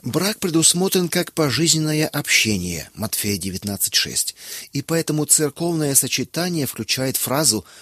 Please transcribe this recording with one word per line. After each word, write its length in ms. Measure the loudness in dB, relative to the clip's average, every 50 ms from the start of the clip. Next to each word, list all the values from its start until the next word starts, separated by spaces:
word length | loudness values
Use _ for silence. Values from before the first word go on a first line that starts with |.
| -6
Брак 380 | -2 -2 0 0 0 -2 -2
предусмотрен 680 | -4 0 2 4 4 4 4 4 2 2 2 2 0 2
как 240 | 0 -2 -2 -2 _
пожизненное 760 | 0 2 2 2 2 2 2 2 2 2 0 2 0 0 0
общение, 840 | -2 -4 -2 2 2 2 4 2 2 0 -2 -4 -6 -6 -8 -12 _
Матфея 440 | -8 -6 -4 -4 -2 -2 -2 -2 -2
девятнадцать 560 | -4 -6 -6 -4 -6 -6 -4 -2 -2 0 0
шесть, 400 | 0 -2 0 -2 -4 -4 -4 -6 -10 -16 -14 -14 -14 -14 -8 -8
и 100 | -8 -4
поэтому 420 | 0 0 0 0 0 0 -2 2
церковное 680 | 2 4 2 2 0 -2 -2 -2 -2 0 0 0 2 2
сочетание 720 | 2 2 2 -2 -2 -4 -4 -2 -4 -2 -2 0 -2 -2
включает 500 | -2 -4 -6 -4 -4 -2 -2 -2 -2 -2
фразу 480 | -2 -2 0 0 2 2 2 2 0 -2 -6 -20 -20